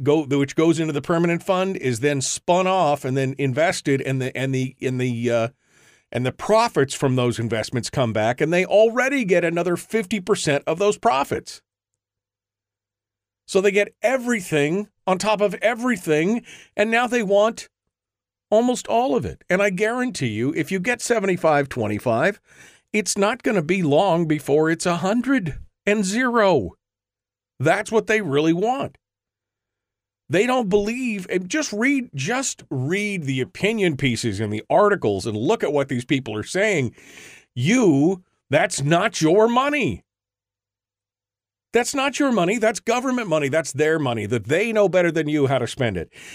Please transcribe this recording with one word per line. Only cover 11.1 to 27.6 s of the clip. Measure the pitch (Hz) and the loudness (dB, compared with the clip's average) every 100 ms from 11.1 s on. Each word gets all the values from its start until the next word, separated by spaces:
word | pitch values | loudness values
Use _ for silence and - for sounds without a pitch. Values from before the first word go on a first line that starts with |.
| 240 139 - - - _ _ _ _ _ _ _ _ _ _ _ _ _ _ _ _ _ _ - | 0 0 -6 -8 -18 _ _ _ _ _ _ _ _ _ _ _ _ _ _ _ _ _ _ -4
So | 196 | 0
they | 202 | 2
get | 196 202 - | 2 0 -2
everything | 226 262 240 233 180 151 143 180 208 _ - | -2 0 0 -2 0 0 2 0 -4 _ -2
on | 185 | -2
top | 202 214 | 0 2
of | 208 175 | 0 0
everything, | 202 240 254 214 170 151 170 233 - - - - | -2 0 -2 -2 0 2 2 0 -4 -18 -10 -2
and | 214 | 0
now | 226 247 | 2 2
they | 247 | 0
want | 196 202 214 226 - _ _ _ _ _ _ _ - | 2 4 2 0 -12 _ _ _ _ _ _ _ 0
almost | 214 247 240 - | 2 2 0 -2
all | 226 262 262 | 0 0 0
of | |
it. | 110 65 - | -4 -8 -2
And | 180 | 0
I | 202 | 0
guarantee | 180 214 240 247 180 127 | 0 -2 0 -4 -2 -4
you, | 107 127 | -2 -2
if | 160 151 | -2 -4
you | 190 | -4
get | 185 240 | -2 -2
seventy-five | - 233 196 180 165 147 139 | 0 0 0 0 2 2 0
twenty-five, | - 104 104 - 113 175 202 _ - - _ _ | -4 -4 -2 -2 0 0 -2 _ -20 -20 _ _
it's | 214 214 - | -4 -2 0
not | 202 247 | 0 0
gonna | - 214 | 0 0
be | 151 190 | 0 0
long | 160 147 196 165 165 | 2 4 4 2 0
before | 151 - 143 156 | -2 2 2 2
it's | 165 | 0
a | 185 170 | -2 -2
hundred | 185 233 240 269 175 127 - _ - | 0 -2 0 0 -2 -8 -12 _ -2
and | 214 | 0
zero. | 190 214 254 233 202 156 90 - _ _ _ _ _ _ _ | 0 0 0 2 4 4 0 -8 _ _ _ _ _ _ _
That's | - | -2